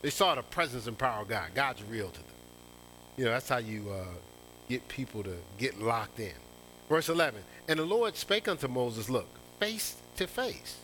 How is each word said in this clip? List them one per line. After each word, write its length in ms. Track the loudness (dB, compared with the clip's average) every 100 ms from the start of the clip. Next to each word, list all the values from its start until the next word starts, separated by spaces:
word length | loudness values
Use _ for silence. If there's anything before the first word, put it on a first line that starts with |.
They 80 | -2
saw 260 | 4 6 4
the 80 |
presence 440 | 0 0 0 0 -4
and 100 | 0
power 240 | 0 2
of 80 | 0
God. 220 | -2 0
God's 280 | 2 0 0
real 260 | -6 -4 -4
to 100 | -8
them. 80 | -16 -18 -20 -20 -20 -20 -20 -20 -14 0
You 100 | 2
know, 60 |
that's 160 | 2 2
how 100 | 0
you, 320 | 0 -6 -4
uh, 160 | -6 -6 -8 -12 -18 -20 -18 -4
get 180 | -4 -2
people 340 | -6 -4 -4
to 140 | -4 -6 -10 -2
get 220 | -2 2
locked 400 | 2 2 0 -6
in. 140 | -6 -8 -16 -18 -18 -20 2
Verse 180 | 2 4
eleven, 340 | 4 4 2 -12 -10 2
"And 120 | 2
the 60 | 6
Lord 320 | 4 4 0
spake 300 | 2 4 4
unto 180 | 2 2
Moses, 420 | 2 2 0 2
look, 180 | 2 0 -14 -18 -2
face 360 | 0 0 -4 -4 -12 -4
to 100 | -2
face 500 | 0 0 -2 -10 -12